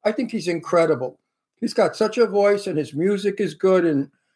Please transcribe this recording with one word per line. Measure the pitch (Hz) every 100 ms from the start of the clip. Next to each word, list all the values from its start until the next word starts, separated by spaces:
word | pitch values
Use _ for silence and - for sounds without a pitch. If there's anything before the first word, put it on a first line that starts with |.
I | 214
think | 226 240
he's | 220 165
incredible. | 170 - 175 165 127 - - _ _ _ _
He's | 226
got | - 185 -
such | 220 233
a | 220
voice, | 202 202 202 202
and | 156
his | 135
music | 139 185 202 202 196
is | 185
good, | 151 190 185 170
and, | 143 139 _ _